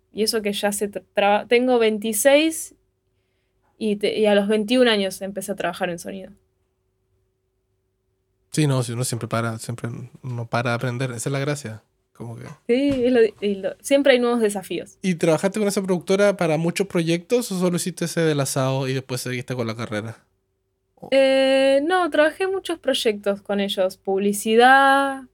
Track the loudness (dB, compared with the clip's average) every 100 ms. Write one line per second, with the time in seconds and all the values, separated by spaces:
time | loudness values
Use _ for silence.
0 | _ -4 -2 -2 -4 -2 -2 -2 -4 -6
1 | -6 2 4 2 2 2 4 2 2 0
2 | -2 2 4 6 4 -2 -12 _ _ _
3 | _ _ _ _ _ _ _ -6 -4 0
4 | 0 2 4 4 4 0 2 4 4 4
5 | 0 -6 -10 -8 -8 -4 -4 -4 -4 -6
6 | -10 -12 -14 -20 _ _ _ _ _ _
7 | _ _ _ _ _ _ _ _ _ _
8 | _ _ _ _ _ -2 0 0 -2 -4
9 | -6 -6 -4 -4 -4 -6 -10 -10 -10 -12
10 | -16 -16 -10 -10 -4 -2 -2 -2 -4 -4
11 | -6 -6 -6 -4 -4 -6 -8 -14 _ _
12 | _ -18 -16 -14 -16 -10 -2 0 2 2
13 | 2 4 2 0 -4 -2 -6 -6 0 2
14 | 4 2 2 0 0 -2 -6 -8 -8 -6
15 | -4 0 2 2 0 -2 -2 -2 -2 -2
16 | 0 2 2 2 0 0 0 -2 -2 -2
17 | 0 -2 0 -2 0 -2 0 0 -4 -6
18 | -4 0 0 0 0 -2 0 -2 -2 -4
19 | -6 -8 -6 -8 -6 -6 -6 -6 -6 -6
20 | -6 -12 _ _ _ _ _ _ _ _
21 | -2 2 4 4 4 4 4 2 2 0
22 | 2 2 2 2 -4 -4 -6 -6 -2 0
23 | 0 -2 -2 -4 -2 -2 -2 0 -2 -2
24 | -2 0 0 0 2 4 6 6 6 4
25 | 2 -4 -14